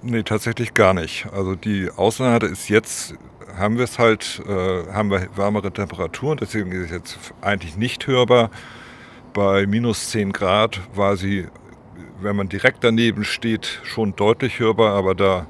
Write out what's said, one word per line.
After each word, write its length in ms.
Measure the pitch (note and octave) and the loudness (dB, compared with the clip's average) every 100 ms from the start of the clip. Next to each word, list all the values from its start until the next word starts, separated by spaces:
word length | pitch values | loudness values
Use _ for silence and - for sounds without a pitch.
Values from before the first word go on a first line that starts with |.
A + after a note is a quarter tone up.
Nee, 180 | B2+ A#2 | -2 -2
tatsächlich 540 | G#2 G#2+ - A#2 A2+ - | 0 -2 -2 -4 -4 4
gar 180 | G2+ | 4
nicht. 320 | F#2 D#2+ - - | 4 -2 -8 -8
Also 220 | F#2+ F#2+ F#2 | -4 -4 -4
die 340 | G#2+ G2+ F2+ | -2 -2 -4
Außeneinheit 540 | - G2 - C3 A#2 | 0 0 2 2 2
ist 240 | G#2+ F#2 - | 0 -4 2
jetzt, 480 | G#2 - - - - - - - F#2 | 2 2 -10 -10 -14 -20 -20 -18 -4
haben 200 | G2+ A#2 | -2 0
wir 80 | B2 | -2
es 120 | - | 2
halt, 460 | A#2 G#2+ - - - | 4 4 -2 -10 -6
äh, 460 | G2 F#2 F#2 E2 | -2 0 -2 -4
haben 180 | G2+ G#2+ | -2 0
wir 200 | G2 F2 - | 0 -2 -2
wärmere 340 | G2+ G#2 G2 | 0 0 -2
Temperaturen, 680 | F2 G2+ F2 E2+ - C3+ D3+ | -6 -6 -4 -6 -4 -4 -4
deswegen 360 | G#2+ A2+ F#2 | -4 -4 -4
ist 140 | F#2 F2 | -6 -6
es 40 | |
jetzt 280 | F2 E2 - - - | -8 -12 -16 -18 -8
eigentlich 380 | G2 G2+ F2 D#2+ | -4 -4 -4 -4
nicht 280 | A#2+ - - | -4 -4 -2
hörbar. 420 | B2+ B2 B2 A2+ - - - - - - - - | 2 6 6 6 -2 -18 -20 -20 -20 -20 -20 -10
Bei 340 | - G2+ G2 G2+ | 0 2 4 2
minus 440 | G#2+ A#2+ G#2 - | 0 0 -2 -4
zehn 240 | A2+ G2 | -2 -2
Grad 480 | G2 F#2+ G2+ A2 G2 F#2 | 0 2 2 2 -2 -10
war 220 | G2 G2 G2+ | -2 0 0
sie, 320 | G2 G2 F2 - - - - - E2 - | -2 -4 -6 -14 -20 -20 -20 -20 -20 -8
wenn 160 | G2 G2+ | -4 -2
man 140 | G2 | -4
direkt 340 | G2 - - | 0 0 4
daneben 400 | A#2+ A2+ A#2 G2+ | 2 4 2 2
steht, 560 | G#2 - A#2 A2 - - | -4 -4 -2 -2 -4 -10
schon 340 | - - G#2+ F#2 | -10 -4 -2 2
deutlich 420 | G2+ A#2 B2+ - | 2 4 0 0
hörbar, 360 | A2 G#2+ A2+ G2+ | 2 4 4 4
aber 200 | F#2+ F#2 | 2 4
da 320 | G2 F#2 D#2+ | 4 2 -2